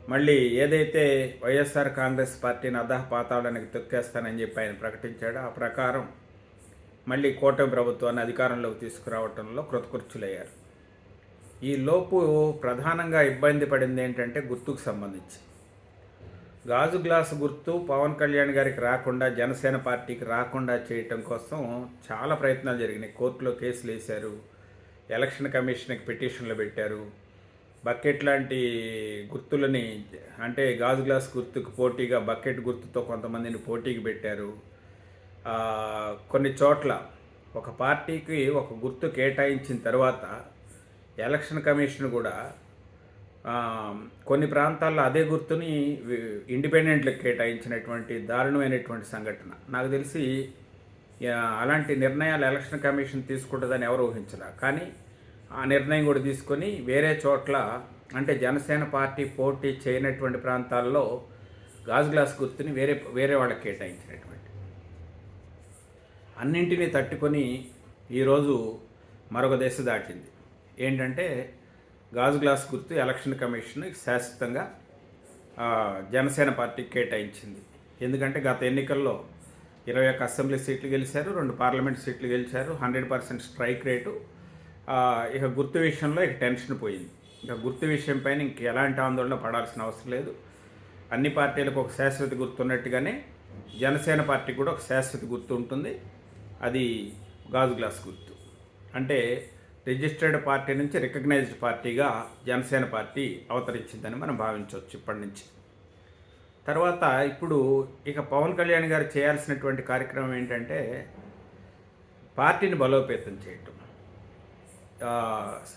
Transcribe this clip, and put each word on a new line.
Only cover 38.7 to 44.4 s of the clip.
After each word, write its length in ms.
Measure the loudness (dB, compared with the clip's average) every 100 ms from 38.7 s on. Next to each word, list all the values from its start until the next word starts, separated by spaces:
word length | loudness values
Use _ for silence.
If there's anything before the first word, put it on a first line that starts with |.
గుర్తు 340 | -4 -6 -2 -4
కేటాయించిన 720 | 2 2 4 2 0 -2 -4
తర్వాత 640 | 2 4 4 2 -4 -12 -14 -20 -20 -20 -20 -20 -16 -6
ఎలక్షన్ 440 | -2 -2 -2 -2
కమిషన్ 480 | 2 4 2 0 -2
కూడా, 420 | -2 -2 -4 -8 -12 -20 -20 -20 -20 -20 -20 -20 -14 -6
ఆ, 600 | -4 -2 -4 -6 -10 -12 -8 2
కొన్ని 200 | 2